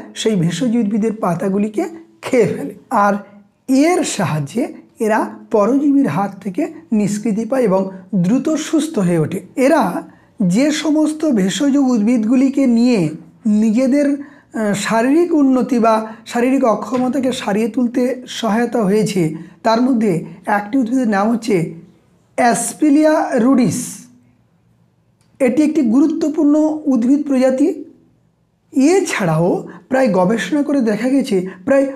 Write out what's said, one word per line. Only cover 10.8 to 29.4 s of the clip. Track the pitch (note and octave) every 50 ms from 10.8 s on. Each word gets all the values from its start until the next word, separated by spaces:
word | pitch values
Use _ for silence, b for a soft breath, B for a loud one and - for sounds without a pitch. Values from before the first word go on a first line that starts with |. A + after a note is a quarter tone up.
| - D#4+ D4 D#4 D#4 D4 D#4 - -
ভেষজ | D#4 C4 G#3 F#3 G3 - - C#4+ C#4+ C4
উদ্ভিদগুলিকে | C#4+ C#4 B3+ B3 A3+ G3+ A3 B3+ A#3+ G#3+ G#3+ C4 B3+ C#4 C4+ C#4 C#4+ C#4
নিয়ে | B3 A#3 A3+ A#3+ B3+ B3 G#3 E3 D3 - - - - _ _ _
নিজেদের | A3+ G#3 G#3+ A3 A3+ G#3 B3 C4 B3+ C4+ D4 C#4+ C#4 C#4+ C#4 B B B B B B -
আহ, | D#4+ G#3+ G#3 G3+
শারীরিক | G3+ - - A3 A3+ A#3 C4 C#4+ E4 F4 E4+ E4
উন্নতি | D4+ C#4 C4+ C4 B3+ A#3+ - C4 A#3+
বা | G#3+ A3+ A3 A3 A3 B B B B
শারীরিক | - - A#3+ A#3+ B3+ C4 C4+ C4
অক্ষমতাকে | A#3 G#3 G#3+ - - B3+ B3 B3+ B3+ B3 C#4+ A#3+ C4
সারিয়ে | - - - G#3+ F#3+ G#3+ A3+ A#3
তুলতে | G#3 C4+ B3 A#3 - C4 B3 B3+ C4+ B3+ B3
সহায়তা | - - - - A3 G3+ A#3 A#3+ A#3 A#3+ A#3+
হয়েছে, | G#3+ F3+ G3+ G#3+ G#3+ - - F#3 E3 D#3 B B B B B B
তার | - A3+ A3+ A3+
মধ্যে | B3+ C4 C4+ A3 A3 G#3 E3+ D#3 E3+ B B B B
একটি | - G#3 G3+ G3+ - - C4+
উদ্ভিদের | B3 A3 B3+ C4 B3+ G#3+
নাম | G#3 G3 G3+ A3+
হচ্ছে | A#3+ G#3+ - - G#3 E3+ D#3+ E3 - - - - _ _ _ _ _ _ _ _ _
অ্যাসপিলিয়া | - B3+ A#3+ A3 F3 - - - - D4+ D4+ C#4 D4+ D#4 D#4 D#4 D#4+ - - C#4 B3
রুডিস। | G#3+ C4 C4+ B3 A#3+ F3 - B3 - - - - - - - _ _ _ _ _ _ _ _ _ _ _ _ _ _ _ _ _ _ _ _ _ _ _ _ _
এটি | C4+ A#3+ A3+ D#4
একটি | D4+ D4 D4+ D#4+
গুরুত্বপূর্ণ | C4+ A3 G#3+ C4+ D#4+ D4 D4+ - E4+ D4 D4 - D4+ D4 D4 D#4 D#4 D4+ D#4 - -
উদ্ভিদ | C#4+ B3+ A#3 A3+ A#3+ C#4+ D4 D4
প্রজাতি। | C#4+ C4+ B3+ C4 C4 C4 - D4 F4+ - - - - - _ _ _ _ _ _ _ _ _ _ _ _ _ _ _
এছাড়াও | - C4+ B3+ D4+ F4+ G4 F#4 - - - G#3 E3 D#3 D#3